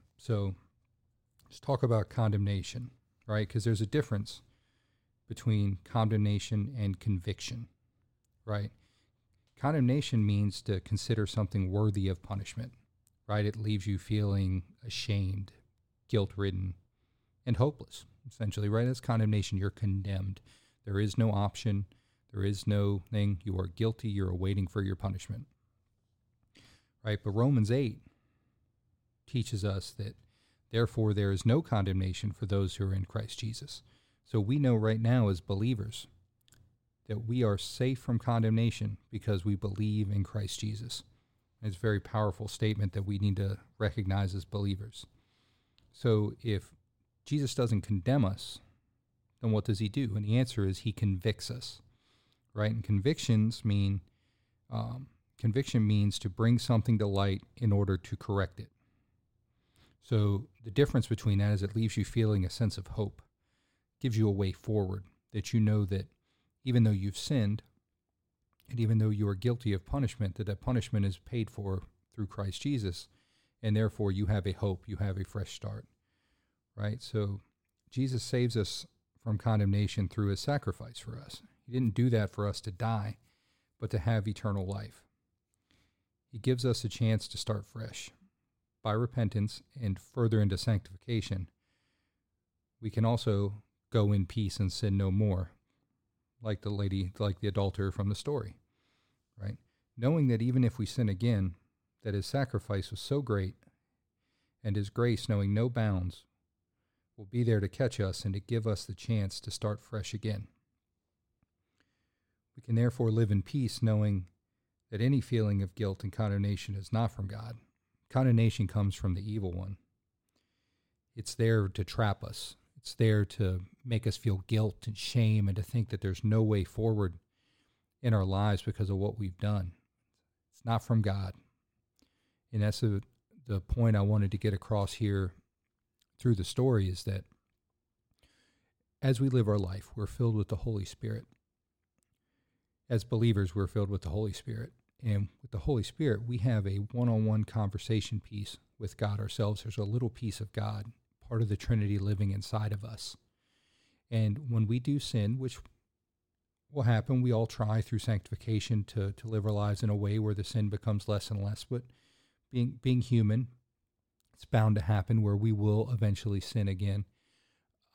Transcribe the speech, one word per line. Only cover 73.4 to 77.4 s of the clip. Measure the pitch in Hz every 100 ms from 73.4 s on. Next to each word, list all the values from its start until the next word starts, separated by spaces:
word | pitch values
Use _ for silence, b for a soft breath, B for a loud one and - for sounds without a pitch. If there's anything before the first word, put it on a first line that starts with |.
| b b
and | 110 107
therefore | 110 - 101
you | 95 104
have | 104 95
a |
hope, | 92 101 90 -
you | 95
have | 98 95
a |
fresh | 95 - 95
start, | - 104 107 - _ _ _ _ _ _ _ _ -
right? | 104 123
So | - 110 101 101